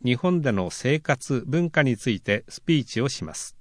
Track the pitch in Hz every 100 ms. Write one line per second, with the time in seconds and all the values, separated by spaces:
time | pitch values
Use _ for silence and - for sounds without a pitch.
0 | 123 123 180 175 139 98 90 - 123 151
1 | - 139 - 127 - 160 175 160 135 113
2 | 123 98 - 104 - - - 156 - 110
3 | 131 - 78 - - -